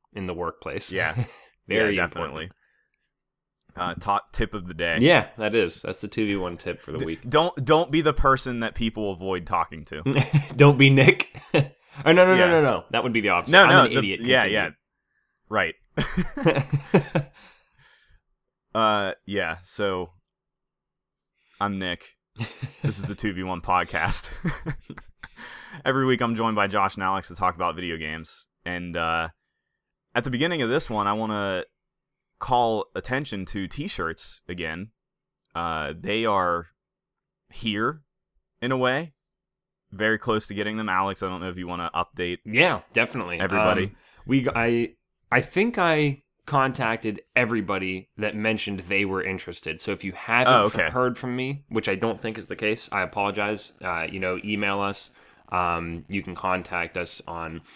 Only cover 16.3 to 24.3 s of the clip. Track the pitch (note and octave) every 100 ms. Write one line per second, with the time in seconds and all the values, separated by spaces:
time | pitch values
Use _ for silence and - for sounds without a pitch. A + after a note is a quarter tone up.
16.3 | - F#3 C#3 C#3 C#3+ - F3 - D#3+ -
17.3 | - - _ _ _ _ _ _ _ _
18.3 | _ _ _ _ A2 A2 G#2 F#2+ - -
19.3 | G2+ F2 E2 F2 - G2+ F#2 F2 _ _
20.3 | _ _ _ _ _ _ _ _ _ _
21.3 | _ _ - G2+ G2 F#2 F2 - _ _
22.3 | - A2+ - C3 - C#3 F#2+ G2 G2 G#2+
23.3 | F2+ F#2 F2 F2+ F2+ F2 E2 E2+ - -